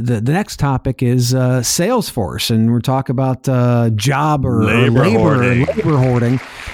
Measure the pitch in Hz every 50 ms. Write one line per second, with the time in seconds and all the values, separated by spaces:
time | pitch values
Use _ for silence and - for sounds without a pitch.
0 | 117 123 120 104 110 127 151 196 214 - - - 147 139 131 127 - 135 127 -
1 | 131 120 123 127 123 120 131 131 127 127 127 127 120 - - - 170 220 262 233
2 | - - - 123 95 71 - 104 - - 117 110 110 117 120 120 - 135 131 135
3 | 135 - 123 127 131 131 127 127 - 135 127 123 123 123 120 120 117 117 113 101
4 | 101 139 135 135 151 156 151 143 127 131 - 113 110 107 110 120 123 120 117 123
5 | 143 190 220 113 110 - - 127 123 123 123 120 143 - 226 220 170 165 151 131
6 | 127 131 123 120 117 120 131 127 - - - - - -